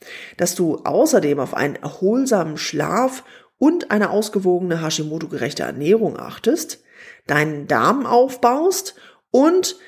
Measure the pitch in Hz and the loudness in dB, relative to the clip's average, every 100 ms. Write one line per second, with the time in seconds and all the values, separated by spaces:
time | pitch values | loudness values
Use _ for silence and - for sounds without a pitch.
0 | - - - - 175 - 170 - - 180 | -20 -18 -16 -4 -4 0 -2 -2 0 2
1 | 269 220 151 143 127 - 143 - 151 - | 4 4 2 0 -2 -2 -2 -4 -12 -2
2 | 190 240 262 208 160 151 - 147 147 190 | 0 0 2 0 0 -6 -6 -4 -2 0
3 | 262 262 - - _ _ 285 349 - 208 | -2 -4 -14 -20 _ _ 0 0 0 0
4 | 190 202 214 202 185 180 180 165 156 156 | 2 0 -2 -2 0 0 0 -2 -2 -4
5 | 156 160 156 147 131 143 62 - 151 226 | -4 -6 -8 -6 -6 -4 -6 -2 2 2
6 | 185 - - - - 330 - - _ - | 2 -4 -12 -4 -2 0 -4 -14 _ -20
7 | - - - 147 151 147 139 120 131 262 | -20 -16 -2 0 0 -4 -2 2 2 2
8 | 247 240 262 262 240 269 349 370 - - | 2 2 2 2 2 4 0 0 -6 -16
9 | - _ _ 247 302 370 - - | -20 _ _ 4 6 4 0 -6